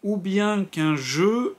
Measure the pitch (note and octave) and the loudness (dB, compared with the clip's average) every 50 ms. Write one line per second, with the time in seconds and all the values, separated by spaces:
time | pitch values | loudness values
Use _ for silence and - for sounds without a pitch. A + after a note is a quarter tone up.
0 | - G3+ G#3+ G3+ F3 F#3+ F#3+ G3+ G#3 G#3 G#3+ G3+ F#3+ - - E3 D#3 D#3 D#3 C#3+ | -4 -4 -4 -4 -2 -2 0 0 2 2 2 0 -2 -4 -2 0 0 2 2 0
1 | C3 B2+ C3 D3+ F3+ G#3 A3 A#3+ B3 G4 G4 | -2 -4 0 2 2 2 2 2 0 -2 -4